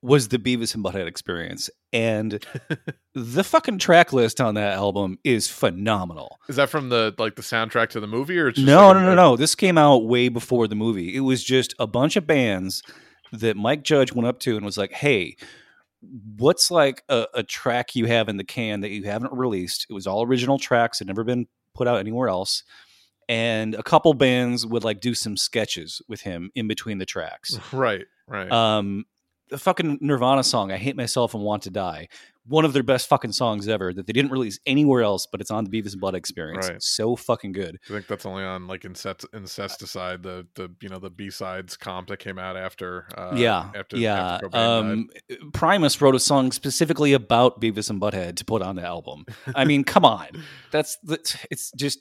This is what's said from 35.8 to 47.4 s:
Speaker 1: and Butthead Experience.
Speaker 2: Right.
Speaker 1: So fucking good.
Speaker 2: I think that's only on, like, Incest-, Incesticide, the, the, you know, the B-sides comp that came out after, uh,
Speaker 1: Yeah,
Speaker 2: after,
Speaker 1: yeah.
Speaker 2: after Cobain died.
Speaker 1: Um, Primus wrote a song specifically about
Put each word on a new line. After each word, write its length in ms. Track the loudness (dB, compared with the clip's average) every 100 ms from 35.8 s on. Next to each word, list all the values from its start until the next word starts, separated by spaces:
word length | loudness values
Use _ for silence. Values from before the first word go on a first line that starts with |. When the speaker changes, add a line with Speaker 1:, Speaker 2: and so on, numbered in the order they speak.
| -8
Speaker 1:
and 80 | -6
Butthead 140 | -6 -6
Experience. 520 | -8 -12 -12 -8 -8
Speaker 2:
Right. 120 | -6
Speaker 1:
So 320 | -6 -4 -2 -4
fucking 340 | -2 -4 -4
good. 240 | -8 -10 -12 -12
Speaker 2:
I 40 |
think 140 | -12 -8
that's 180 | -10 -8
only 180 | -10
on, 240 | -8 -10 -10
like, 160 | -14
Incest-, 420 | -14 -12 -12 -12 -14
Incesticide, 880 | -18 -16 -12 -12 -12 -14 -10 -10 -10
the, 240 | -12 -14 -16 -16
the, 140 | -16 -14
you 60 | -16
know, 100 | -14
the 100 | -16
B-sides 680 | -14 -14 -10 -10 -10 -12 -14
comp 300 | -12 -12 -12
that 100 | -14
came 180 | -12 -12
out 160 | -10 -10
after, 500 | -12 -12 -12 -12 -14 -16
uh, 180 | -8 -2
Speaker 1:
Yeah, 340 | 0 0 -4 -14
Speaker 2:
after, 220 | -12 -6
Speaker 1:
yeah. 380 | -2 -2 -4 -6
Speaker 2:
after 120 | -6
Cobain 20 |
died. 880 | 0 2 0 0 -4 -8 -14 _ -18
Speaker 1:
Um, 100 | -12
Primus 480 | -2 2 4 2 4
wrote 140 | 4 6
a 40 |
song 320 | 4 2 2
specifically 580 | -2 -6 -2 0 2 4
about 460 | 4 4 4